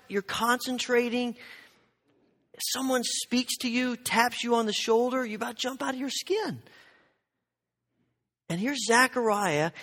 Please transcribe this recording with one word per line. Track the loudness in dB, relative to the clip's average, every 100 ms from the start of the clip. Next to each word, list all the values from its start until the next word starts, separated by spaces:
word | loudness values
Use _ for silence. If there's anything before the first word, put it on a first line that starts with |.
| -6
you're | -6
concentrating, | -4 0 2 2 0 -4 2 2 4 0 -2 -4 -14 -20 -20 _ _ _ _ _ _ _ _ -8
someone | -4 -2 0 0
speaks | 0 -4 -2 -2 0 -4
to | -2
you, | 0 0 -2
taps | 0 2 2 0
you | 0
on | 2 2
the |
shoulder, | -2 2 2 2 0 -4
you | -4
about | -6 -4
jump | -6 -4
out | -4
of | -4
your | -6
skin. | -6 -2 -2 -2 -6 -12 -20 -20 _ _ _ _ _ _ _ _ _ _ _ _ _ _ _ -6
And | -2
here's | 0 0 4
Zechariah | 4 4 2 2 2 2 2 0 -2